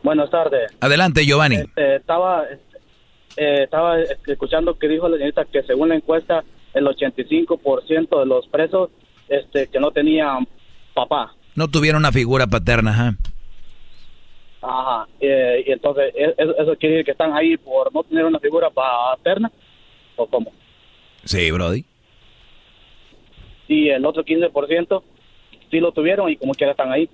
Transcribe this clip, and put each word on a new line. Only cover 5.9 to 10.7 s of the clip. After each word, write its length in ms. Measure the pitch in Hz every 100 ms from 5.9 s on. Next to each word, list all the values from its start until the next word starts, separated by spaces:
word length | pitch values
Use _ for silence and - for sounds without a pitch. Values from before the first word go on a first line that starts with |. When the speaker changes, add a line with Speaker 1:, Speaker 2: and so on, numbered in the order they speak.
| 160
Speaker 1:
encuesta, 480 | - 165 156 165 - - -
el 140 | 135 143
ochenta 340 | 131 139 127
y 40 | 123
cinco 320 | 156 165 165
por 280 | 143 131 -
ciento 320 | 160 165 151
de 60 | 131
los 200 | 127 -
presos, 420 | 147 160 190 180 _ _ _ -
este, 400 | 139 - 143 131
que 120 | 135
no 120 | 147
tenían 560 | 147 151 156 147 131 127 - -